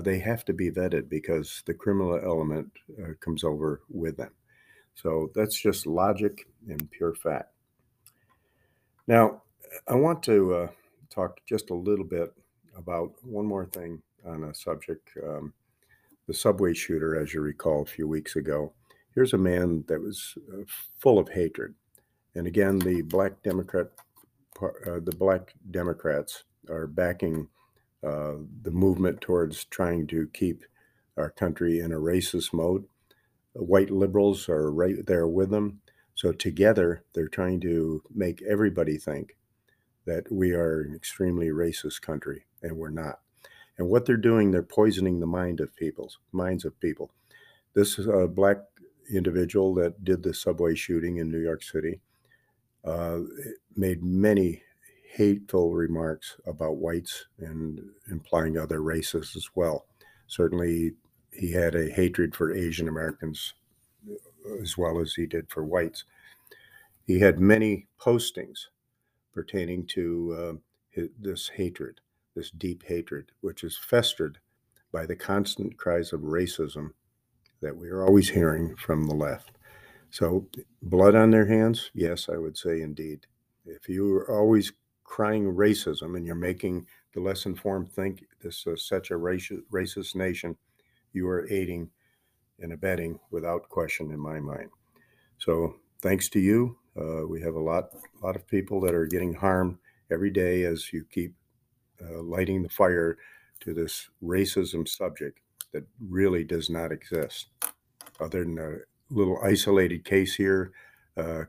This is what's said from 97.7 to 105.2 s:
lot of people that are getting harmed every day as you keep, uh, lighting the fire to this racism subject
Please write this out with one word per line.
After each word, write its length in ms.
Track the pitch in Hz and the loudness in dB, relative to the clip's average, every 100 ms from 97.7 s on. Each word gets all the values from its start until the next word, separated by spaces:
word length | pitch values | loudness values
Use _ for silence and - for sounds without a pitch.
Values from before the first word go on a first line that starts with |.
| 82 82 - - - | -2 -2 -12 -20 -10
lot 140 | 95 92 | -6 -6
of 120 | - | -2
people 320 | 101 98 98 | -2 -2 0
that 120 | 92 | 0
are 140 | 85 80 | 2 0
getting 260 | 87 90 | 0 -2
harmed 440 | 82 98 92 92 87 _ _ - | 0 2 2 0 -4 _ _ -4
every 180 | 82 98 | -2 0
day 340 | 95 90 90 | 2 2 2
as 300 | 87 82 - | 0 -2 -6
you 120 | 82 78 | -10 -8
keep, 280 | - 85 - _ _ _ _ _ - | -6 -6 -8 _ _ _ _ _ -18
uh, 180 | 85 82 | -14 -12
lighting 400 | 85 87 95 95 | -6 -2 0 0
the 80 | 87 | -2
fire 480 | - 95 87 82 82 - - _ - | 2 4 4 2 0 -10 -20 _ -16
to 120 | - | -8
this 360 | 82 80 - - - | -4 -4 -6 -12 -12
racism 680 | 85 92 98 - 90 85 78 | -2 0 2 2 -2 -2 -6
subject 520 | - 92 73 | -4 -6 -6